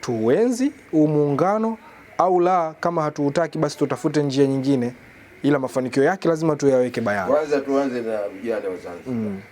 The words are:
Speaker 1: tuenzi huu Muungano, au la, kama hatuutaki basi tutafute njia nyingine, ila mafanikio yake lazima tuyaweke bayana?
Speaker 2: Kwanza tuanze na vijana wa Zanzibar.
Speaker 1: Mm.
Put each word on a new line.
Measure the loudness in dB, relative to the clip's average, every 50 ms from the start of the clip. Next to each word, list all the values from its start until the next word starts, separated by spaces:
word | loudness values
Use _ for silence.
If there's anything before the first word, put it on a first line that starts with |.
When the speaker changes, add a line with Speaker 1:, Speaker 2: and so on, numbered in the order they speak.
Speaker 1:
tuenzi | -6 -6 -4 -2 2 2 2 4 2 0 0 0 -2 -4 -4 -6 -14 -2
huu | 2 2 4
Muungano, | 4 4 2 2 2 2 2 2 2 2 0 -2 -4 -4 -6 -12 -20 -20 -20 -20 -18 -2 0
au | 2 4 4 4
la, | 4 4 4 2 0 -2 -6 -2
kama | -2 -2 0 0 -2
hatuutaki | -2 -2 -2 -2 0 2 0 0 0 0 -2
basi | -2 -2 0 -2
tutafute | -2 -2 -2 -2 -2 0 0 2 0
njia | 0 2 2 2
nyingine, | 4 2 0 0 2 2 2 0 -4 -6 -10 -20 -20 -20 -20 -20 -20 -20 -4 0
ila | 0 2 2
mafanikio | 0 -2 -4 -4 -4 -2 0 2 2
yake | 2 2 0 0 0
lazima | 0 2 0 0 0
tuyaweke | 2 2 2 4 4 2 2 0 -2
bayana? | -2 -2 -2 -2 0 0 0
Speaker 2:
Kwanza | 0 0 0 -2 -2
tuanze | -2 0 -2 0 0 -2 -4 -4
na | -4 -4 -4 -4 -6 -6
vijana | -8 -8 -6 -6 -6 -4 -4 -8
wa | -8
Zanzibar. | -8 -10 -14 -14 -12 -10 -6 -6
Speaker 1:
Mm. | -4 -4 -4 -6 -8 -12 -16